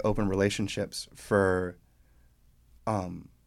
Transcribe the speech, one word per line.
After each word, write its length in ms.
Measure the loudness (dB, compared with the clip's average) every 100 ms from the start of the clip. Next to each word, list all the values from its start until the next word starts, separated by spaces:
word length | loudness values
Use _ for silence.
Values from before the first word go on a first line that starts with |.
open 240 | 0 0 0
relationships 800 | 2 2 2 -4 -4 -6 -8 -14
for, 600 | -16 2 4 4 2 -2 -8 _ _ _ _ _ _ _ _ _ -10 -4
um, 420 | -4 -4 -10 -16 _